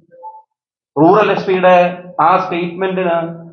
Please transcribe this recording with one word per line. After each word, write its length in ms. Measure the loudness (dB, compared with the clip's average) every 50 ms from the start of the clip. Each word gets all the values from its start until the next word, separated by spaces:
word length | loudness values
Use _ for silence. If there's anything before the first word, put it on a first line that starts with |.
| _ _ _ -20 -20 -20 -20 -20 _ _ _ _ _ _ _ _ _ _ _ 2
റൂറൽ 300 | 4 4 4 4 2 0
എസ് 160 | -2 -4 -2
പിയുടെ 560 | -2 -2 2 4 4 4 4 4 0 -2 -8 -14 -10 -4 0
ആ 160 | 2 2 2
സ്റ്റേറ്റ്മെന്റിന് 800 | 0 -2 -4 -6 -6 -6 -6 -6 -6 -6 -6 -4 -4 -2 -2 -2 -4 -4 -6 -10 -14 -18 -10